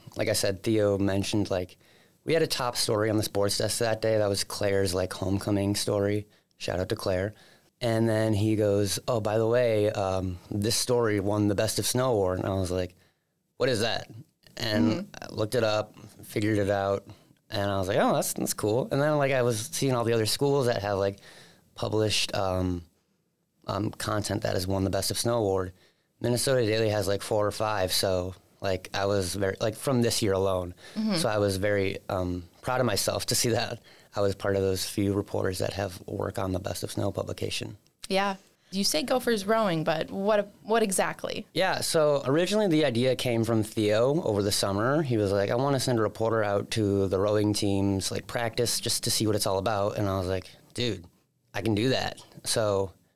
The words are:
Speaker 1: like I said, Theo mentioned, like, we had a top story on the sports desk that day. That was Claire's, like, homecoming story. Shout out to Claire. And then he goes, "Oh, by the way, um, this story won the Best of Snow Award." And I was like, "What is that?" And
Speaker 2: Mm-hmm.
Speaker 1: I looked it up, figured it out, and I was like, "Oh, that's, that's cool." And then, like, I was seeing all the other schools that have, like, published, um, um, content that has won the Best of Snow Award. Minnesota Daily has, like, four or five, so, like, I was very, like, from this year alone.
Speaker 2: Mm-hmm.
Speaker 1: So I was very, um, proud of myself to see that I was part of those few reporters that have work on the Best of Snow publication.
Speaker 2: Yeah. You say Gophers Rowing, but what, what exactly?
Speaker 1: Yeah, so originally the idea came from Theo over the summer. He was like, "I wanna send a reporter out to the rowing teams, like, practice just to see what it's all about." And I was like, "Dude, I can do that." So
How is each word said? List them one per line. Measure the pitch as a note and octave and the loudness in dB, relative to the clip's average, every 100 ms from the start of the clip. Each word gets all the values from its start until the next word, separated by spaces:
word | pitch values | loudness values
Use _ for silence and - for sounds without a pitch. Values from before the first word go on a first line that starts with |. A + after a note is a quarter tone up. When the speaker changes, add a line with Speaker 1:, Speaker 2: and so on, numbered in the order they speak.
| - G2+ | -14 -4
Speaker 1:
like | A2 | -2
I | |
said, | G#2+ G2+ F#2+ | 0 0 -2
Theo | A#2 G#2+ G#2 G2+ | 0 2 4 4
mentioned, | G2 G2 F#2+ G#2+ G2 | 2 0 0 0 0
like, | F#2+ F2+ - _ - _ _ - | -2 -4 -12 _ -20 _ _ -2
we | |
had | D#3+ | 0
a | D#3+ | 0
top | - B2 - | -2 -4 -2
story | - G#2+ A2 | 0 2 2
on | G#2+ | 2
the | |
sports | G2+ G2+ G2+ - | 0 0 0 0
desk | A2 - | -2 0
that | A#2 A2 | 0 0
day. | A2 A2 | 2 4
That | G#2 | 2
was | G2+ | 0
Claire's, | - - G#2 G2 G2 F#2 | -4 -2 0 2 0 0
like, | F#2 | -2
homecoming | - F#2+ G2 - G2+ G2 G#2 | -4 -2 -2 0 0 0 0
story. | - G#2 G2+ G#2 - _ _ - | 0 0 0 -2 -6 _ _ -12
Shout | - F2+ | -6 -4
out | F#2 | -4
to | A2 | -4
Claire. | G2+ F#2 G2+ - - - _ - | -2 0 -2 -6 -20 -20 _ -6
And | A#2+ A2+ A2+ | -2 2 2
then | A2 A2 | 2 2
he | G#2 A2 G#2+ | 2 2 2
goes, | G#2 G2+ G2+ - - | 2 2 0 -4 -2
"Oh, | A#2 | -2
by | G#2 A2 | 0 2
the | A2+ | 2
way, | B2 A#2+ G#2+ G#2 | 4 4 4 2
um, | G#2+ F#2+ F#2+ F#2 F2+ - | 2 0 0 -2 -6 -6
this | G#2 G#2+ - | -2 0 0
story | - A#2+ A2+ G#2 | 0 2 2 2
won | F#2+ G#2 G#2 | 0 2 2
the | G2+ | 2
Best | A2 - | 0 -2
of | G#2 | -2
Snow | B2 C3 | 0 2
Award." | A2 F#2 F#2 | 2 2 0
And | G#2 | 0
I | F#2+ | 0
was | F2 | 0
like, | F#2 F2+ - _ _ _ _ _ - | -2 -4 -8 _ _ _ _ _ -4
"What | C3 | -2
is | A2+ | 0
that?" | A2+ G2 - - - _ - - | -2 -4 -8 -18 -20 _ -20 -8
And | A2+ A2 A2 | -2 2 2
Speaker 2:
Mm-hmm. | A2 G2+ - | 0 -6 -14
Speaker 1:
I | - | -12
looked | - G#2+ B2+ | -6 -2 0
it | |
up, | A2 G#2+ G#2 - - - | 2 0 -2 -10 -20 -20
figured | - A#2 G#2 G#2 | -8 -2 2 2
it | G2 | 2
out, | G2+ G2 G2 - - _ _ - | 2 2 -2 -4 -20 _ _ -8
and | G#2 G2+ | -4 -2
I | G2 | 0
was | F#2 | 0
like, | B2+ | 2
"Oh, | B3 | 2
that's, | D3+ - | 2 -2
that's | - - | -4 -4
cool." | - G#2+ A#2 A3+ | -2 0 0 0
And | C#3 | 0
then, | D3+ D3+ | 2 2
like, | C#3 | 2
I | C3+ | 2
was | A#2+ G#2+ - | 2 0 -4
seeing | - C#3 B2 | -2 0 2
all | |
the | A2 | 2
other | A#2 G#2+ | 2 0
schools | - C#3+ C#3 A#2+ | 0 2 2 2
that | A2+ | 0
have, | G#2 G2 | 0 0
like, | G2 G2+ - - - - _ - | 0 -2 -16 -20 -20 -20 _ -8
published, | A2+ G#2+ G#2+ G#2 - - | -2 0 0 0 -2 -2
um, | F#2+ F#2 F#2 F2+ E2 _ _ _ _ _ _ _ - | -2 0 0 -2 -8 _ _ _ _ _ _ _ -6
um, | G2+ G#2+ | -4 -4
content | - - G#2+ G2+ G2+ | -6 -4 -4 -2 -4
that | G#2+ F#2+ | -2 -4
has | F#2 | -2
won | G2 | 0
the | F#2+ | 0
Best | G2 - | -2 -2
of | G2 | -2
Snow | A#2+ A#2+ | 0 0
Award. | G2+ F#2+ F#2 - _ _ _ - | 2 0 -2 -10 _ _ _ -6
Minnesota | A#2+ A#2+ C#3 C3 G#2+ | -2 0 2 2 2
Daily | A2 A2 | 2 2
has, | G#2+ F#2+ | 0 0
like, | G2 | -2
four | - A2 G#2 | 0 0 0
or | |
five, | - G#2+ G#2 F#2 | -2 -2 0 -2
so, | - G2+ F#2 F2+ - _ - | 0 0 0 -2 -10 _ -8
like, | G2 F#2 - | -4 -4 -4
I | F#2+ G2+ | -2 0
was | G2+ F2+ G2 | 0 0 -2
very, | F#2+ - | -2 -2
like, | A#2 - | -4 -2
from | C#3+ B2 | -2 2
this | A#2 - | 2 2
year | G#2+ | 0
alone. | F#2+ G2 F#2 F2+ - - G#3+ | 2 2 0 -4 -12 -12 -4
Speaker 2:
Mm-hmm. | A3 E3+ | -2 0
Speaker 1:
So | A#2+ | 0
I | G#2+ | 2
was | G#2 F#2+ | 2 2
very, | G#2 G2+ F#2+ - - | 0 2 0 -4 -4
um, | G2 F2+ F2+ F2 - | -2 -2 -4 -8 -10
proud | - B2+ | -4 0
of | A#2+ | 0
myself | F#2+ - - - | 0 0 -2 -2
to | A#2 | 0
see | A#2+ | 0
that | A2 A2+ A2+ - - - G#2+ | 0 -2 -8 -14 -20 -10 -2
I | |
was | G2+ G2 | 0 0
part | G2+ G2 | 0 2
of | |
those | F#2+ F#2 - | 2 0 -2
few | - G2+ | 0 0
reporters | G2+ G2 G2+ G2 F#2 | 0 -2 -4 -4 -2
that | - | -4
have | G2 G2 F#2 - | -2 -6 -6 -10
work | G2 F#2+ G2 | -6 -4 -4
on | F#2+ | -4
the | F#2 | -4
Best | F#2+ F#2 | -4 -8
of | - | -8
Snow | - G2+ | -4 -4
publication. | - G2 G2 G2 - - G#2+ _ _ - | -4 -6 -6 -6 -6 -8 -14 _ _ -4
Speaker 2:
Yeah. | F#3+ G3+ F#3+ _ _ - | -2 -2 -4 _ _ -10
You | F#3 | -4
say | G3 D#4 | -2 -2
Gophers | C4 B3+ B3 A3 G3 | 0 0 0 -2 0
Rowing, | A3 G#3 D#3+ | 2 2 0
but | E3 D#3+ - | 0 -2 -2
what, | G3 G3 G#3 G3+ - | -4 2 2 0 -8
what | G3 A3+ | 0 2
exactly? | G#3+ F#3 E3 - - - - | 2 0 -2 -4 -6 -8 -6
Speaker 1:
Yeah, | - F#3 D3+ | -2 0 0
so | - E3 D3+ C#3 C3 | 0 2 4 2 2
originally | D3+ F3+ G#3 G3+ | 2 2 2 2
the | D#3 D3 | 4 2
idea | A#2 B2+ B2 | 2 2 2
came | B2+ A2+ | 0 2
from | A2 A2+ | 2 2
Theo | G#2 - G#2 G#2+ B2+ D#3 | 0 0 2 4 4 2
over | - G2+ | 0 2
the | G2+ | 2
summer. | G2+ G#2 G2 A#2+ D3 | 0 0 0 2 0
He | C#3+ A2+ | 2 2
was | G2+ | 2
like, | G2+ G#2 | 2 2
"I | A#2+ | 2
wanna | C#3 C3+ | 2 0
send | C#3 A#2+ | 2 2
a | |
reporter | G#2 - A2 A2+ | 0 0 0 2
out | G#2 G2+ - | 2 0 -2
to | A2+ G2+ G2 G2 | 0 2 4 2
the | F#2+ | 2
rowing | G#2 G#2+ G#2 | 2 2 2
teams, | G#2 G2+ G2 G2 F#2+ - | 2 0 2 2 0 -2
like, | G2 - | -6 -6
practice | B2 A#2 A#2 A#2+ - | -4 -4 -2 -2 0
just | A#2 - A#2 | -2 -2 -2
to | |
see | - G#2+ | 0 0
what | G2+ | 0
it's | G#2+ | 0
all | G2 | 0
about." | G#2 G2+ G2+ - | 0 0 0 0
And | G2+ | 0
I | F#2+ | 0
was | F2+ | 0
like, | F#2+ - - - - | -4 -6 -20 -14 -4
"Dude, | A#2+ F#2+ E2+ _ _ _ _ | -4 -4 -10 _ _ _ _
I | - | -4
can | A#2 | 0
do | G#2 C3 | 2 2
that." | G#2+ F#2+ - - - | 0 -2 -6 -18 -12
So | - A#2+ G#2+ G2 F#2+ - _ | -4 0 2 2 0 -6 _